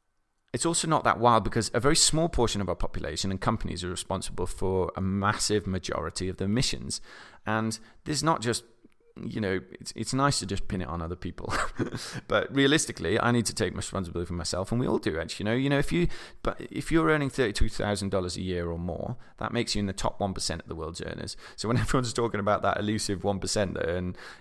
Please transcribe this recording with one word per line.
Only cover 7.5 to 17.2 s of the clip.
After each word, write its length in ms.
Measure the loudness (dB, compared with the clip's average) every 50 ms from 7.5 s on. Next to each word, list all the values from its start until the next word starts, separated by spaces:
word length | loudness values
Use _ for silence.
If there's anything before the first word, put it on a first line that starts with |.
| -2 0 0 -2 -4 -6 -10 -16 -20 -12 -8
there's 180 | -4 -2 0
not 180 | 2 2 2 2
just, 220 | 2 0 -2 -2 -4 -10 -20 _ -20 -20 _ _ _ _ -14 -10
you 200 | -8 -6 -4 -2
know, 200 | 0 0 0 0 -2 -6
it's, 200 | -14 -14 -12 -10 -8
it's 180 | -8 -4 -2 0
nice 240 | 2 4 4 2 2
to 80 | -2
just 220 | -2 0 0 0 0
pin 120 | 0 -2
it 80 | -2 -4
on 140 | -4 -4
other 140 | -4 -6 -6
people. 360 | -6 -8 -8 -8 -8 -6 -4 -2 -2
<laughs> 720 | -2 -2 -2 -4 -4 -4 -6 -8 -8 -8 -10 -10 -4 0
But 260 | 0 0 0 2 4
realistically, 640 | 4 6 6 6 4 2 0 -4 -4 0 0 2 2
I 140 | 4 4
need 140 | 4 4 2
to 80 | 0 0
take 220 | 0 0 0 -2
responsibility 500 | -4 -6 -4 -4 -4 -4 -4 -4 -4 -4
for 80 | -4 -4
myself, 360 | -4 -4 -2 -2 -2 -2 0
and 100 | 0 0
we 60 | 2
all 120 | 2 0 0
do, 200 | 0 -2 -2 -2
actually. 260 | -4 -6 -6 -4 -2
You 60 | 0
know, 60 | 0
you 140 | 0 2 2
know, 80 | 2 2
if 140 | 2 2
you, 160 | 2 2 2 2 0 -2 -6 -12 -12 -6
but 180 | -4 -4 -4 -4 -6 -8
if 200 | -8 -6 -2 2
you're 180 | 2 4 4 4
earning 220 | 4 2